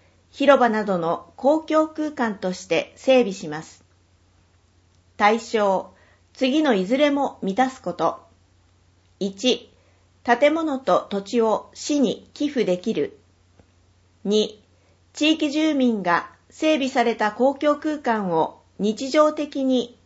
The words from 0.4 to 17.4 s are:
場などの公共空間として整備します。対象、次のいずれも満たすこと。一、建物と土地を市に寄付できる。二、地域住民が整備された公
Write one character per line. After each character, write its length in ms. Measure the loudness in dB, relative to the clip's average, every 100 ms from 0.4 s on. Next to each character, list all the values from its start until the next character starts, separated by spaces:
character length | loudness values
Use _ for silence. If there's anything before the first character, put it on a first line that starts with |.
| 4 4
場 80 | 4
な 160 | 0
ど 140 | -2 -2
の 340 | -2 -4 -8 -2
公 220 | 0 0
共 280 | 0 0 0
空 240 | -4 -6
間 240 | -4 -4 -4
と 160 | -6
し 140 | -6 -4
て 260 | -4 -4 -4
整 220 | 2 4
備 120 | 2
し 160 | -4 -10
ま 160 | -12
す。 220 | -14 -20 _ _ _ _ _ _ _ _ _ _ _ _ _ 0
対 240 | 2 2
象、 520 | 0 0 2 0 -4 _ _ _ _
次 280 | -4 0 2
の 140 | 2 2
い 100 | 0
ず 120 | 2
れ 120 | 2
も 300 | 2 -2 -4
満 140 | -4 0
た 140 | -2
す 120 | -4
こ 120 | -8
と。 260 | -2 -2 -2 -12 _ _ _ _ _ _ _ _ -8
一、 520 | -8 -2 -2 -2 -6 _ _ _ _ _
建 300 | 0 2 2
物 240 | 2 -2 -2
と 300 | 0 0 0
土 120 | -6
地 180 | -2 0
を 320 | 0 0 -6
市 280 | -12 -4 0
に 280 | 0 -2 -12
寄 160 | -8 -4
付 160 | -2 -2
で 120 | -2
き 160 | -4
る。 240 | -4 -6 -8 _ _ _ _ _ _ _ _ _ _ -2
二、 360 | 0 -2 -6 _ _ _ _ _
地 180 | 0 0
域 180 | 2 -2
住 240 | 0 0
民 300 | 2 0 0
が 260 | 0 -2 -2 -14 _
整 260 | -4 0 0
備 140 | 0
さ 160 | 0 0
れ 100 | 0
た 160 | -4
公 220 | 0